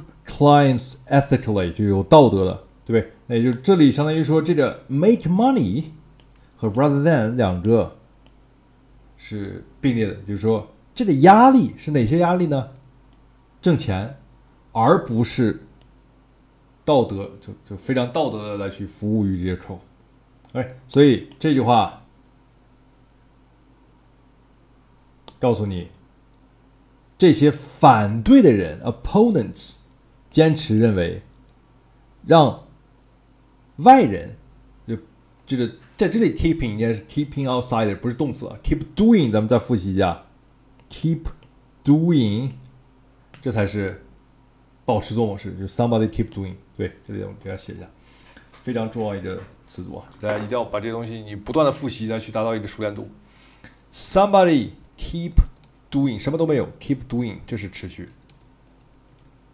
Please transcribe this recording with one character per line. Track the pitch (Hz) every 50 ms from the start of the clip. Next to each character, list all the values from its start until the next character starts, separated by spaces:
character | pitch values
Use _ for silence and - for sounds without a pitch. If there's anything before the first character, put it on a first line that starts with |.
| - - - - _
clients | - - - 147 147 147 147 143 135 127 120 - - - - - -
ethically， | 135 139 135 - 139 123 - 113 107 98 92 87
就 | 80 - 104
有 | 101 98 98 95
道 | - - 156 143 113
德 | 95 95 92
了， | 90 92 - - - _ _ _
对 | - 113 113
不 | 107 -
对？ | - - _ -
那 | 123 117
也 | 117
就 | 127 120
是 | 120
这 | - 196 196
里 | 175 151 135
相 | 123 143 147
当 | 156 156
于 | 160
说， | 156 131 156 160
这 | 151 165 175
个 | 147 135 113 - - - -
make | 131 139 165 214 240 - - 160
money | 175 196 233 262 269 233 135 92 95 135 156 - - - - _ _ _ _ _ _ _ _ _ _ _
和 | - 110
rather | 98 123 143 147 139 139
than | 143 165 160 135 110 110 120 127
两 | 113 95 90 90
个 | 87 107 117 113 92 87 - - _ _ _ _ _ _ _ _ _ _ _ _ _ _ _ _ _ _ _ - _ _ _
是 | _ - - 110 104 101 95 95 92 - - - -
并 | - 139 120
列 | 117 110 98
的， | 90 98 - 104
就 | 101
是 | 95
说， | 95 110 113 104 104 - - _ _ _ _
这 | - 254
个 | 202 156
压 | 131 139 180 196 220 247 269
力 | 269 262 165 113 - -
是 | - 156
哪 | 151 139 117
些 | 110 147 170
压 | 175 170 180
力 | 180 180 156
呢？ | 143 135 120 - - - _ _ _ _ _ _ _ _ _ _ _ _ _ _ _ _
挣 | - 180 160 -
钱， | - - 95 92 101 120 139 - - _ _ _ _ _ _ _ _ _ -
而 | - - 143 175 190 -
不 | - 117 113 120
是 | - - - 123 107 - - - - _ _ _ _ _ _ _ _ _ _ _ _ _ _ _ _ _ _ _ _ _ _ _
道 | - 151 135 113
德， | - 104 98 98 101 98 101
就， | - - 101 - _
就 | - 104 95
非 | - - 135
常 | 127 123 123
道 | 127 160 151 127
德 | 107 104 104 104
的 | 104 101
来 | 98 98
去 | 95 - 101
服 | 92 - - 104 107 107 110
务 | 104
于 | 98 95 90
这 | 90
些 | 92 90
客 | 90 - - 95
户。 | 90 - _ _ _ _ _ _ _ _ _ _ _ _ _
哎， | - 127 127 - - - - -
所 | - 139
以 | 147 143 120 95 - - - -
这 | - 160 147
句 | 131
话 | 120 117 120 113 98 - - - - _ _ _ _ _ _ _ _ _ _ _ _ _ _ _ _ _ _ _ _ _ _ _ _ _ _ _ _ _ _ _ _ _ _ _ _ _ _ _ _ _ _ _ _ _ _ _ _ _ _ _ _ _ _ _ _ _ _ _ _ _ _ _ _ - - _
告 | - 123 117
诉 | 104 104
你， | 101 95 90 87 90 - - _ _ _ _ _ _ _ _ _ _ _ _ _ _ _ _ _ _ _ _ _ _ _ -
这 | - 170 147
些 | - 139 151
反 | 143 - - - - - - 143 117 110 107 101 107 113 110
对 | - 262 277
的 | 226 151
人， | 117 101 90 78 76 87
opponents， | - 117 - - - - - 202 226 240 208 151 107 - - - - - - - _ _ _ _ _ _ _ _ _ _
坚 | - 151 160 160 151
持 | 156 - - 110 107
认 | 113 113 104
为， | 92 85 85 - 95 - - _ _ _ _ _ _ _ _ _ _ _ _ _ _ _ _ _ _ -
让 | - 156 165 151 120 98 - - - - _ _ _ _ _ _ _ _ _ _ _ _ _ _ _ _ _ _ _ _ -
外 | 151 233 262 269
人， | 214 120 95 76 82 98 107 - - - _ _ _ _ _ _ _ -
就 | 117 104 - - _ _ _ _ _ _ _
这 | - 135 123
个， | 120 113 - - - - _ -
在 | 208 175
这 | - 226
里 | 226 156 - -
keeping | - 165 156 165 - 117
应 | 104 107
该 | 113 113 113
是 | 104 - -
keeping | - 147 147 143 - 143 139
outsider， | 127 127 123 123 - 120 113 113 104 98
不 | - - 123
是 | 117
动 | - 156 135
词 | - - - -
啊。 | - - -
Keep | - 151 147 - - -
doing， | - 208 226 233 202 151 117
咱 | 104 107
们 | 107 110
再 | 123 117
复 | - - 123
习 | 104 92 98 92
一 | 95
下。 | 95 90 85 - - _ _ _ _ _ _ _ _ _ _ _ _ _
Keep | - - - 160 165 - - - - - - - _ _ _ _ _ _ -
doing， | 135 147 156 165 175 170 143 120 104 101 113 131 135 - - - - - _ _ _ _ _ _ _ _ _ _ _ - -
这 | - 127
才 | 107 110 101 -
是 | - 104 98 95 92 - - - - _ _ _ _ _ _ _ _ _ _ _ _ _ _
保 | - 120 104
持 | - - 104
做 | 113 117 104
某 | 98 98
事， | - 98 90
就 | 90 98 95
是 | -
somebody | - 120 120 117 110 110 107
keep | - - 110 -
doing。 | - 101 98 92 92 - _ _ _ -
对， | 98 92 - - _
这 | - 104
里 | 98 98
我 | 98
们 | 104 107 -
给 | 98
大 | 92
家 | 92
写 | - - -
一 | -
下， | 87 - _ _ _ _ _ _ _ - _ - - _ _
非 | - - 127 123
常 | 113 113 110
重 | - 120 110
要 | 107 101
一 | 98
个 | 92 92 92 92 92 - - _ _
词 | - - - 90
组 | 90 -
啊， | - - - - -
大 | - 104
家 | 104 107
一 | 107 104
定 |
要 | 123 120 117
把 | - - 104
这 | 104 117
些 |
东 | 113 117 117
西 | 113 117 113
你 | 107 107 104
不 | 101 101 -
断 | 123 156 156
的 | 139
复 | 131 - 147 127
习， | - - 110 110
来 | 113 113
去 | - -
达 | 107 110 110
到 | 113 113
一 | 110
个 | 104 101
熟 | - - 107
练 | 104 104
度。 | 104 - - - - _ _ _ _ _ _ _ _ - - - _ _ _
Somebody | - - - - - 185 196 208 202 196 185 175 160 135 104 87 - - - - _ -
keep | - - - 170 170 170 - - - - - _ - _ _ _ _ _
doing， | - 139 139 139 113 104
什 | - 135
么 | 147 160
都 | 165
没 | 160 151
有， | 127 98 - - -
keep | - - 139 127 - -
doing， | 120 120 123 113 95 82 -
这 | - 123 107
是 | 95 95
持 | - - - 92
续。 | - - 90 - - _ _ _ _ _ _ _ _ _ _ _ _ _ _ _ _ _ _ _ _ _ _ _ _ _ _ _